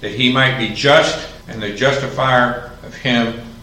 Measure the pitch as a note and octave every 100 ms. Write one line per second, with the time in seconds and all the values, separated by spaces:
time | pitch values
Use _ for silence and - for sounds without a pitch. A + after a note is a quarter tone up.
0 | G#2 G#2+ B2+ C3 C3 B2+ A2 G#2 C#3+ D#3
1 | - - - - - A#2 G#2 G#2 C3+ C#3
2 | - - C3 B2+ B2 A#2+ - - - -
3 | B2+ A#2+ A2+ A2+ - -